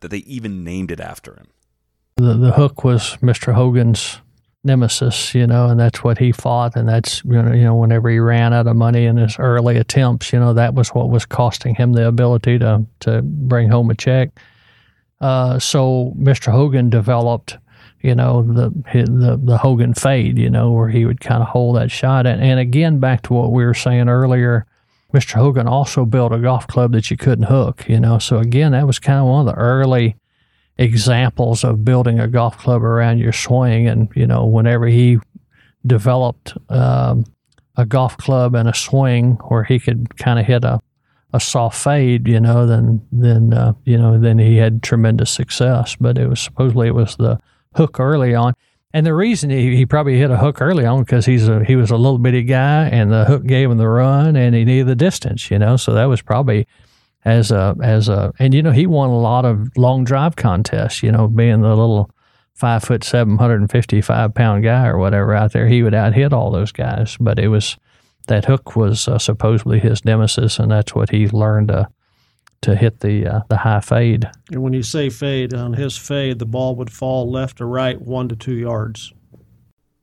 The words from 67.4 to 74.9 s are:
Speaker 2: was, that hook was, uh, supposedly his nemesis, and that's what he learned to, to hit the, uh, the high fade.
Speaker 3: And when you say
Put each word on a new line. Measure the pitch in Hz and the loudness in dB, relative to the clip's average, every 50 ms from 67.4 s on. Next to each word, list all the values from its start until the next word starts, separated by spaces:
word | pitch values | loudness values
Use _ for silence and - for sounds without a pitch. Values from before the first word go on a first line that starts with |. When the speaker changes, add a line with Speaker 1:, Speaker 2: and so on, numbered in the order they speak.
| 101 107 | 0 0
Speaker 2:
was, | 107 107 - - - - _ _ _ _ _ _ _ _ _ - | 0 0 -2 -4 -8 -12 _ _ _ _ _ _ _ _ _ -2
that | 107 101 - | -2 0 0
hook | - 135 131 - - - | 0 0 -2 -2 -4 -2
was, | 113 110 101 110 - - 127 | 0 0 0 0 -2 -2 -2
uh, | - - | -2 -2
supposedly | - - 107 - - 110 117 107 - 123 113 110 | -2 -2 -2 -2 0 0 0 0 0 0 0 0
his | - 113 113 - - | 0 0 0 -2 0
nemesis, | 113 110 110 110 110 - 123 120 110 - - | 0 0 2 0 0 0 -2 -2 -2 -2 -2
and | 110 110 | 0 0
that's | 107 107 107 - - | 0 0 -2 -2 -2
what | 110 110 - | -4 -2 -2
he | 107 107 107 101 | 0 0 0 0
learned | 110 107 107 110 107 107 107 107 | 0 0 0 0 0 0 0 0
to, | - - 104 - _ _ _ _ _ _ _ _ _ _ _ _ _ _ | 0 -2 -2 -4 _ _ _ _ _ _ _ _ _ _ _ _ _ _
to | - 113 107 | -2 -2 0
hit | 98 117 110 - - | 2 0 0 -2 -2
the, | - 104 104 104 - | -4 -2 -2 -2 -2
uh, | 73 87 107 - - | -2 -4 -4 -4 -2
the | 110 | -2
high | - - 113 107 101 | 0 0 0 0 -2
fade. | - - 120 117 120 117 110 110 107 - - - _ - | -2 -2 -2 0 0 0 0 -2 -4 -6 -10 -14 _ -12
Speaker 3:
And | - 127 | -10 -6
when | 131 131 | -6 -4
you | 131 131 113 | -4 -4 -6
say | - | -6